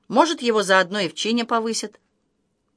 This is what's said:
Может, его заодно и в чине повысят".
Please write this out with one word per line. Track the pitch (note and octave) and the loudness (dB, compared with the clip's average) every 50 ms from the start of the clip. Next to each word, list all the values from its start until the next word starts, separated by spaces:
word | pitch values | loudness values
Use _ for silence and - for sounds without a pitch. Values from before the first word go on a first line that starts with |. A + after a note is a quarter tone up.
| _ | _
Может, | - F#3+ C4 E4 D#4+ E4 - | -2 2 2 2 2 0 -2
его | B3 A#3 A3 G#3+ | 0 0 0 2
заодно | F#3+ F3+ F#3+ F#3+ F#3 E3+ G3+ G#3 | 2 4 4 4 2 2 -2 -4
и | F#3 D3+ | -4 -4
в | - | -4
чине | - - G#3+ A#3 A#3+ A#3 | -4 -4 -2 -2 -2 -2
повысят". | - A#3+ A#3 A3 A#3 A3 - - G#3+ - _ _ _ _ _ _ _ _ _ _ _ _ _ _ _ _ | -2 -2 -2 -2 -4 -4 -6 -8 -10 -12 _ _ _ _ _ _ _ _ _ _ _ _ _ _ _ _